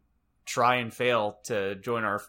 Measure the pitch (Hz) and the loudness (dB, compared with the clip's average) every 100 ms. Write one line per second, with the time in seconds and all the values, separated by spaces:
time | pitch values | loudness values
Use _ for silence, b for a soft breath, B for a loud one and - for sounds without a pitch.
0 | _ _ _ _ - 131 120 123 113 - | _ _ _ _ -6 2 4 4 -2 -2
1 | 123 117 104 - - 110 98 98 113 117 | 2 2 0 -4 -4 -2 -2 -4 -4 -2
2 | 107 104 | 0 -2